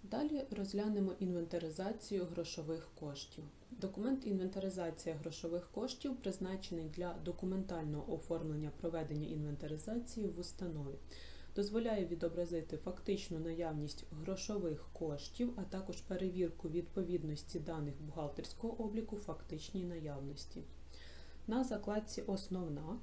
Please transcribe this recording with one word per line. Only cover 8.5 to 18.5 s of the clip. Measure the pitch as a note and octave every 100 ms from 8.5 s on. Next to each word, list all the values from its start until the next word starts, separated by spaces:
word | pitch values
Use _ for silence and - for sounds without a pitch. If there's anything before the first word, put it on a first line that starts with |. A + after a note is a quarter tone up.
| D3+ D3+ -
проведення | E3+ E3 D3 D3 D3+
інвентаризації | D#3 D3+ D3 D3+ D3+ G#3+ A#3+ A#3 A3+ G3
в | E3
установі. | E3+ - F3+ D#3 C#3 - - - - - -
Дозволяє | - G3+ A3 A#3 G#3+
відобразити | E3+ E3+ E3+ E3+ E3+ E3+ D#3 D3+
фактичну | - F#3 - G3 - D#3+
наявність | E3 E3 E3 D3+ D3 - -
грошових | D#3 D#3+ F#3+ - G#3 F3 D#3 -
коштів, | - D#3+ C#3+ - - A#3+
а | A3
також | F#3 F#3+ F#3+ -
перевірку | - F3+ F#3+ F3+ E3+ - E3
відповідності | E3 E3+ - F3 F3 D3+ D3+ - E3+
даних | D3+ D#3+ D3 C3
бухгалтерського | D3+ D#3 D3 D3+ -